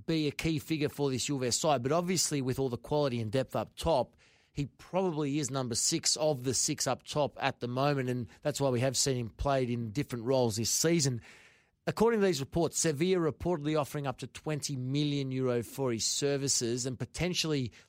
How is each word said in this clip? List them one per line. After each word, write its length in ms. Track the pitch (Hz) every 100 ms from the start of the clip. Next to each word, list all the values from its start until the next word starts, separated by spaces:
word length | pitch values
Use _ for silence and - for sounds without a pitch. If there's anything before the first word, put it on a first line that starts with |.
| -
be 200 | 160 147
a 40 |
key 260 | - 165 156
figure 320 | - 160 147
for 220 | - 143
this 140 | 127 -
Juve 280 | 143 127
side, 300 | 107 165 135
but 80 | 123
obviously 500 | 160 175 180 - 147
with 160 | 131 127
all 120 | 135
the 80 | 117
quality 440 | - 151 143 120
and 100 | 110
depth 240 | 131 123 120
up 200 | 107 -
top, 400 | 165 147 117 _ - _ _
he 120 | - 143 -
probably 580 | - 180 190 151 147 147
is 140 | 143
number 240 | 135 123 117
six 400 | - 165 - -
of 280 | 156 139 127
the 100 | 120
six 320 | - 143 -
up 160 | 120
top 340 | - 156 139 -
at 200 | 139 -
the 80 | 120
moment, 420 | 123 143 143 127
and 160 | 123 113 -
that's 180 | 151 139
why 100 | 139
we 100 | 120
have 180 | 135 120
seen 200 | 143 127
him 120 | 113 -
played 320 | 143 135 123
in 220 | 120 117
different 340 | 104 139 120 113
roles 300 | 135 120 104
this 160 | 110
season. 500 | - 160 170 139 120 - - - _ _ _ -
According 360 | 160 226 226
to 40 | 196
these 140 | 147
reports, 400 | 135 165 156 -
Sevilla 520 | 165 139 180 185 160
reportedly 480 | 151 170 175 143 156
offering 280 | 139 151 139
up 100 | -
to 80 | 123
twenty 480 | - - 151 - 135
million 540 | 127 139 147 143 135
euro 300 | 131 127 120
for 300 | 113 - 131
his 120 | 117
services 840 | - - 143 143 135 - 113 123 123
and 100 | 123
potentially 760 | 123 - 175 175 160 147 123 -